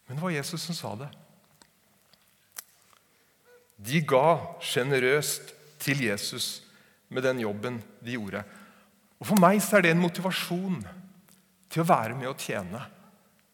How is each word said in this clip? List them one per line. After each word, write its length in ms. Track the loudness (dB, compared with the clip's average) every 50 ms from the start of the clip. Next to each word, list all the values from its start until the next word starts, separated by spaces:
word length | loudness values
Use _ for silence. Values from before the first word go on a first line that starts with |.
| _ -12
Men 100 | -8 -6
det 60 | -4
var 100 | -4 -2
Jesus 300 | -4 -4 -6 -8 -8 -8
som 140 | -8 -8 -8
sa 160 | -8 -8 -10 -10
det. 120 | -12 -14 -16 -20 -20 _ _ _ _ _ _ _ _ _ _ _ _ _ _ _ _ _ _ _ _ _ _ _ _ _ _ -18 -18 _ _ _ _ _ _ _ _ _ _ _ _ _ _ _ _ _ -20 _ _ _ _ -16
De 240 | -6 -2 -2 -2
ga 560 | 2 2 4 4 6 4 4 2 0 -6 -12 -10 -8
generøst 920 | -4 -2 -2 0 2 2 2 4 4 2 2 0 -2 -6 -6 -8 -14 -20 -20 -20 -20 -18 -8
til 240 | -4 -2 -2 0 0 0
Jesus 560 | -2 -2 -4 -6 -6 -6 -6 -8 -8 -10 -16 -20 _ _ _ _ _ _ _ -10 -4
med 100 | -2 0 0
den 160 | 0 0 -2
jobben 340 | -4 -4 -4 -6 -6 -8 -8 -10 -14 -20 -16
de 140 | -12 -10 -8
gjorde. 260 | -8 -8 -8 -8 -10 -10 -12 -16 -20 -20 -20 -20 _ _ _ _ _ _ _ _ -12
Og 80 | -2 2
for 120 | 6 8
meg 180 | 8 8 8 6
så 160 | 4 4 4 6
er 80 | 6
det 80 | 6 6
en 80 | 4
motivasjon 800 | 4 2 0 -2 -4 -4 -2 -4 -4 -4 -4 -4 -2 -4 -4 -4 -6 -10 -14 -18 -20 -20 -20 -20 _ _ _ _ _ _ _ _ _ -6
til 140 | -2 0 4
å 40 | 4
være 300 | 4 4 4 0 -4 -4
med 140 | -6 -6
og 100 | -6 -6
tjene. 400 | -6 -6 -6 -6 -6 -6 -10 -12 -12 -14 -18 -20 -20 -20 _ _ _ _ _ _ _ _